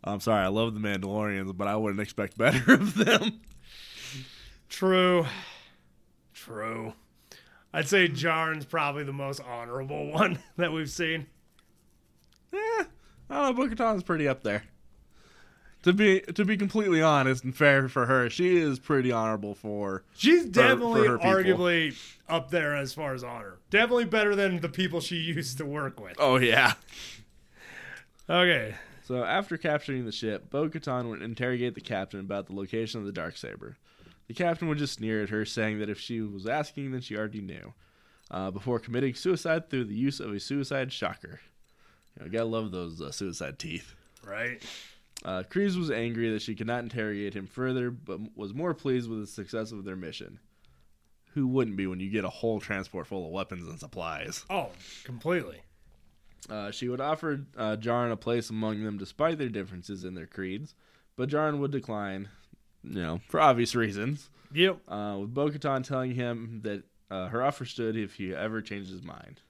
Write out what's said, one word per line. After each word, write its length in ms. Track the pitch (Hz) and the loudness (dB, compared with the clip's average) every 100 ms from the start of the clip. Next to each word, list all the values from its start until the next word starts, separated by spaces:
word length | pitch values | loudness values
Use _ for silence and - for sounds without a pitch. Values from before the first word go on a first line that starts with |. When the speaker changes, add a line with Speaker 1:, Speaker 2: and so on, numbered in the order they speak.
Speaker 1:
I'm 160 | - 101 | -4 -4
sorry, 220 | - 110 | 2 4
I 40 | 92 | 4
love 260 | 104 113 | 2 0
the 60 | 107 | 0
Mandalorians, 760 | 104 101 98 104 107 98 95 92 | -2 -2 -2 -2 -2 -2 -4 -2
but 100 | 98 | 0
I 80 | 104 | 0
wouldn't 240 | 107 98 | 0 -2
expect 380 | 104 - 101 - | -4 -4 -6 4
better 360 | 117 131 123 | 4 4 8
<laughs> 0 | |
of 220 | - 202 190 | 8 6 2
them. 460 | 220 233 214 - - - - - - - - 135 131 - - - _ | 6 6 4 -4 -14 -20 -20 -20 -18 -16 -14 -12 -14 -18 -20 -20 _
Speaker 2:
True. 560 | - 190 185 185 180 151 - - - - - _ _ _ _ _ | 0 4 6 8 6 4 -4 -12 -18 -20 -20 _ _ _ _ _
True. 600 | - - 110 110 113 110 - _ _ _ - - - _ | -20 -12 -6 -6 -4 -8 -10 _ _ _ -20 -20 -20 _
I'd 140 | 156 143 | -4 4
say 180 | 190 180 | 6 6
Jaren's 580 | 135 165 160 160 156 139 | 4 0 2 0 -2 -4
probably 380 | 165 143 143 | -2 0 -2
the 80 | 143 | -6
most 280 | 139 139 139 | -6 -6 -6
honorable 680 | 127 120 120 123 135 151 147 | -8 -10 -8 -8 -6 -6 -4
<laughs> 40 | |
one 280 | 156 196 180 - - | 2 2 2 -8 -2
that 160 | 170 | 0
we've 180 | 156 151 | 0 -4
seen. 380 | - 165 160 139 _ _ _ _ _ _ _ _ _ _ _ _ | -2 -2 -2 -6 _ _ _ _ _ _ _ _ _ _ _ _
Speaker 1:
Eh, 300 | 370 440 453 359 - - - - | -4 0 0 -2 -8 -20 -20 -6
I 160 | 277 277 | 0 2
don't 100 | 247 | 2
know, 100 | 262 | 0
Bo-Katan's 360 | 220 233 214 | 2 2 2
pretty 240 | 180 165 143 | 0 2 2
up 160 | 131 | 2
there. 200 | 110 104 - - - - - - - - - _ - - | 0 -2 -4 -20 -20 -20 -20 -20 -20 -20 -20 _ -20 0
To 100 | - | 4
be, 280 | 185 208 190 | 6 8 6
to 240 | - 165 202 | 2 0 2
be 120 | 208 | 2
completely 440 | 202 220 208 165 | 0 2 4 6
honest 400 | 160 147 131 127 | 8 6 6 2
and 120 | 127 123 | -2 6
fair 320 | 147 139 131 | 8 8 6
for 180 | 135 120 | 0 4
her, 200 | 131 120 | 4 4
she 280 | - 180 180 | 2 4 6
is 220 | 156 131 | 4 0
pretty 320 | - 143 127 | 2 2 4
honorable 420 | 117 110 107 104 | 2 2 0 -4
for 500 | 101 107 104 101 95 - - | -6 -6 -4 -2 -4 -8 0
Speaker 2:
She's 300 | 226 349 294 | 6 6 6
Speaker 1:
her, 40 | |
Speaker 2:
definitely 520 | 196 247 254 233 226 214 | 6 6 6 4 6 6
Speaker 1:
for 140 | - | 6
her 240 | - 190 | 6 4
people. 140 | 185 175 180 | 6 4 4
Speaker 2:
arguably 300 | 170 156 123 - - _ | 4 2 -2 -14 -20 _
up 220 | 165 131 | -2 0
there 260 | 170 151 147 | 0 2 0
as 160 | 139 | -2
far 200 | 143 151 | -4 -6
as 100 | 131 | -4
honor. 340 | 120 120 104 92 _ | -8 -10 -12 -16 _
Definitely 360 | 202 233 247 226 | 4 6 4 4
better 300 | 220 208 202 | 4 4 4
than 260 | 196 175 | 2 2
the 80 | 160 | -2
people 300 | 139 185 170 | -2 0 0
she 180 | - 175 | -4 -4
used 420 | 165 170 139 131 | -2 -4 -4 -6
to 60 | 151 | -4
work 340 | 147 139 - | -4 -4 -8
with. 160 | 101 87 | -14 2
Speaker 1:
Oh, 200 | 143 127 | 6 8
yeah. 360 | 127 113 127 - - - - - - - - - - - - - - _ - | 8 8 8 6 -6 -16 -16 -16 -20 -20 -20 -20 -20 -16 -16 -16 -18 _ -2
Speaker 2:
Okay. 460 | 170 180 156 110 - - - | 4 6 4 0 -8 -14 -20
Speaker 1:
So 200 | - 127 | -6 -2
after 340 | 107 160 202 165 | 0 0 0 -4
capturing 480 | 170 147 - 131 120 | 0 0 -2 -6 -4
the 60 | |
ship, 380 | 104 113 101 - | -4 -4 -4 -4
Bo-Katan 580 | 139 156 156 - 127 120 | -4 -2 -4 -4 -4 -4
would 120 | 101 | -6
interrogate 540 | 104 113 127 123 123 98 | -8 -4 -2 0 -2 -4
the 60 | |
captain 380 | - 104 98 101 | -6 -4 -4 -8
about 280 | 95 101 92 | -6 -6 -6
the 80 | 98 | -8
location 440 | 98 113 113 117 | -4 -4 -4 -6
of 60 | 101 | -6
the 160 | 92 | -6
Darksaber. 540 | 82 - 57 50 53 - _ _ - - _ | -8 -8 -12 -12 -14 -18 _ _ -20 -20 _
The 60 | |
captain 340 | 117 175 165 170 | -2 0 0 0
would 100 | 151 | 0
just 140 | 143 - | -2 -4
sneer 260 | 110 110 | -2 -2
at 80 | 104 | 0
her, 160 | 107 107 | -2 -2
saying 320 | - 107 107 | -2 -2 0
that 100 | 104 | -4
if 80 | 101 | -6
she 220 | - 120 | -6 -6
was 260 | 107 101 98 | -6 -6 -4
asking, 460 | 143 147 - 139 | -2 -4 -6 -6
then 80 | 131 | -6
she 140 | 123 107 | -6 -6
already 260 | 107 107 | -4 -6
knew, 340 | 95 78 50 - _ _ _ _ - | -10 -12 -14 -20 _ _ _ _ -10
uh, 180 | - 95 | -6 -4
before 300 | 95 107 120 | -4 -2 -4
committing 340 | 113 117 131 | -2 -2 -2
suicide 560 | 123 180 180 170 160 165 | -2 0 0 0 -2 0
through 160 | 131 117 | -4 -4
the 80 | |
use 260 | 104 135 139 | 0 -2 -2
of 140 | - | -6
a 60 | 101 | -8
suicide 520 | - 143 135 135 131 | -4 -4 -2 -4 -4
shocker. 500 | - 90 - - - - _ _ _ _ _ _ - | -4 -6 -6 -14 -16 -18 _ _ _ _ _ _ -16
You 80 | - | -6
know, 60 | |
gotta 140 | 107 113 | -2 0
love 260 | 113 110 | -2 -2
those, 280 | 92 85 82 | -6 -8 -8
uh, 120 | 71 | -10
suicide 480 | - 98 82 73 69 | -6 -6 -6 -8 -8
teeth. 340 | 80 80 - - _ - 101 | -8 -8 -10 -20 _ -20 -12
Speaker 2:
Right. 380 | 101 120 120 - - - - _ - | -6 -6 -6 -14 -16 -18 -20 _ -14
Speaker 1:
Uh, 200 | - 92 | -6 -6
Kryze 340 | 92 180 202 180 | -2 0 0 0
was 140 | 165 | 0
angry 400 | 113 117 117 117 | 0 -2 0 0
that 100 | 107 | 0
she 140 | - 107 | -4 -6
could 100 | 113 | -4
not 160 | 120 | -4
interrogate 520 | 120 120 107 104 101 101 | -4 -4 -4 -2 -4 -6
him 100 | 98 | -10
further, 460 | - 127 131 123 | -4 -2 0 -2
but 240 | 120 143 95 | -4 -10 -8
m-, 140 | 107 - | -8 -8
was 180 | 104 | -8
more 200 | 110 165 | -4 -4
pleased 360 | 160 139 127 117 | -2 0 0 0
with 100 | 113 | -6
the 60 | 104 | -8
success 440 | - 95 113 110 | -10 -8 -6 -6
of 120 | 110 98 | -8 -10
their 100 | 92 | -8
mission. 440 | 85 71 50 - _ _ _ _ _ _ _ _ _ - | -8 -10 -14 -18 _ _ _ _ _ _ _ _ _ -2
Who 120 | 131 | 2
wouldn't 300 | 131 117 98 | 2 2 0
be 80 | 95 | -2
when 120 | 92 | -2
you 100 | 95 | -2
get 160 | 104 92 | -2 -2
a 40 | |
whole 300 | - 117 110 | -2 -2 -2
transport 460 | - 101 95 92 76 | -2 -6 -4 -8 -8
full 200 | 98 82 | -8 -6
of 40 | |
weapons 360 | 90 95 92 85 | -6 -6 -8 -12
and 120 | 82 | -14
supplies? 640 | 143 - 82 76 - 170 - | -14 -8 -6 -6 -8 -10 -6
Speaker 2:
Oh, 200 | 190 120 - - - | -4 -4 -10 -20 -18
completely. 580 | - 120 156 180 107 76 - _ - - - _ - - - | -14 -8 -2 -2 -2 -12 -20 _ -20 -20 -20 _ -20 -20 -12
Speaker 1:
Uh, 220 | 107 101 | -8 -8
she 180 | 104 123 | -6 -6
would 120 | 127 | -4
offer, 400 | 139 156 165 143 139 - | -2 -2 -2 -6 -8 -6
uh, 180 | 110 107 | -4 -2
Jaren 320 | 110 120 120 | 0 0 0
a 60 | 110 | -2
place 320 | - 120 113 | 0 -2 -2
among 340 | 110 110 104 | -4 -2 -2
them 140 | 107 104 | -4 -6
despite 400 | 92 - 156 160 | -10 -2 0 0
their 120 | 135 | -4
differences 540 | 107 95 92 87 101 | -4 -8 -10 -10 -10
in 100 | 92 92 | -8 -10
their 120 | 82 | -12
creeds, 460 | - 95 98 147 _ _ _ _ - | -8 -6 -6 -10 _ _ _ _ -6
but 140 | 127 | -2
Jaren 280 | 147 151 147 | 0 0 0
would 140 | 139 | -2
decline, 580 | 139 - 107 101 95 101 - - - _ _ | -4 -4 -6 -6 -6 -10 -16 -20 -20 _ _
you 180 | - 98 | -10 -4
know, 180 | 85 82 - | -2 -4 -2
for 100 | 78 | 4
obvious 340 | 156 120 120 | 6 6 2
reasons. 560 | 120 113 101 113 147 - _ - | 2 0 0 -4 -6 -10 _ -12
Speaker 2:
Yep. 240 | 143 185 180 - | 2 2 2 -6
Speaker 1:
Uh, 300 | 104 104 101 | -8 -6 -6
with 120 | 101 | -6
Bo-Katan 500 | 123 147 147 147 135 131 | -2 -2 0 -2 -2 -2
telling 240 | 135 127 | -4 -2
him 460 | 123 123 117 113 113 | -2 -4 -4 -8 -8
that, 200 | 107 101 - _ _ | -6 -8 -10 _ _
uh, 200 | 95 92 | -8 -4
her 120 | 113 | 0
offer 240 | 135 - 120 | 0 0 -8
stood 320 | - 113 110 | -4 -2 -2
if 160 | 101 - | -4 -6
he 160 | 95 85 | -8 -4
ever 260 | 107 110 | -4 -6
changed 300 | 104 101 92 | -8 -10 -10
his 100 | 92 | -12
mind. 400 | - - - 139 _ | -14 -16 -18 -20 _